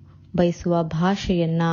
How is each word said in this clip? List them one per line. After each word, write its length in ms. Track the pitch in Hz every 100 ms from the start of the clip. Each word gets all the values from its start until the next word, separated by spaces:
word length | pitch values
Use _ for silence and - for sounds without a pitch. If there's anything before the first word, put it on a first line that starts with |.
| - - -
ಬಯಸುವ 480 | - 175 170 180 170 160
ಭಾಷೆಯನ್ನ 720 | 160 180 196 - 175 165 165 165